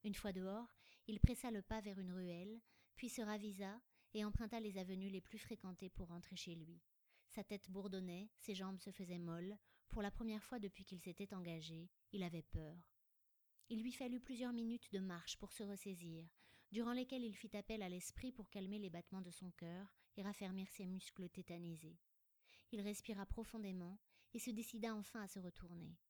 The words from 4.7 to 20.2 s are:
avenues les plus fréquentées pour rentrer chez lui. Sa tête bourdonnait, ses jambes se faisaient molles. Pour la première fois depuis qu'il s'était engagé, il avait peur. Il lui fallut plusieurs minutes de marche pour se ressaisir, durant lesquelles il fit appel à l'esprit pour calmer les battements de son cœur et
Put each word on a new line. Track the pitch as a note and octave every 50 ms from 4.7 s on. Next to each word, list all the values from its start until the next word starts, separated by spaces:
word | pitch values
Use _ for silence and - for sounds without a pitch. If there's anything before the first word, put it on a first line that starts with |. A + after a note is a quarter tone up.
| F#3+ F#3+
avenues | F#3 F3+ F#3+ F#3 F#3+ G3
les | F#3+ F#3
plus | - - - G#3+
fréquentées | - - A#3 - - F#3 F3+ - F#3+ F#3
pour | - - F#3 E3+
rentrer | E3+ F3 - - F#3+
chez | F3+ - F3+ E3+
lui. | E3 D#3 E3 E3+ E3 _ _ _ _ _ _ - - _ _
Sa | - A3
tête | G3 - G#3 G3 - -
bourdonnait, | F#3 G3 G3 G3+ F#3 F#3 F#3 F3+ F3 F3+ G3+ A3 _ -
ses | - - G3
jambes | F#3 F#3+ F#3+ G3 F3+
se | - G3+
faisaient | F3+ - F#3+ F3 F3+ F3
molles. | F3 E3+ E3 E3+ F3 F#3+ G#3 G3+ _ - - - _ -
Pour | - A3+
la | G3+ G3+
première | - - A#3 A3+ G#3+ G#3+ -
fois | - B3+ A#3+
depuis | G3+ G3 - - F#3+
qu'il | - F#3+ F3
s'était | - F#3 E3+ - G3+ G3 G#3
engagé, | F#3 F3 E3+ E3 E3 D#3 D#3+ E3 E3 E3+ F#3 _ _ _ _
il | - G3+
avait | F#3 E3+ E3+ E3
peur. | D#3 - - E3 D#3 D3+ E3 F3 - - _ _ _ _ _ _ _ _ _ _ _ _ _ - - -
Il | A#3+ A3
lui | A3 B3+
fallut | B3 - C4+ B3 B3 B3
plusieurs | B3+ C4 C4 A3+ B3+ B3
minutes | A#3+ A#3 A#3 A3+ A#3 A#3+ - -
de | G3 F#3+
marche | F#3+ F#3+ F3 E3+ - - - -
pour | G#3 G3
se | - - G#3+
ressaisir, | G3+ G3+ F#3+ - G3+ F#3 E3+ F3 E3+ D#3+ D#3+ E3 E3 _ - - - - - - _
durant | G3 A3 A#3 A#3
lesquelles | B3 B3+ B3+ B3+ C4+ B3+ A#3+
il | A3+ G3
fit | - - G3+ -
appel | G#3 G3+ - A3 A3
à | G3 F3+
l'esprit | F3+ F3+ - - - - - B3+
pour | B3+ B3 G3+ -
calmer | - G#3 F#3+ F#3+ G#3 G#3+
les | G3+ F#3
battements | E3 E3+ F3 - F#3+ F#3+
de | F#3 F3
son | F3 - F#3 F3+
cœur | F3 - E3+ E3 E3+ F#3 G3+ G3 - - - _ _
et | G#3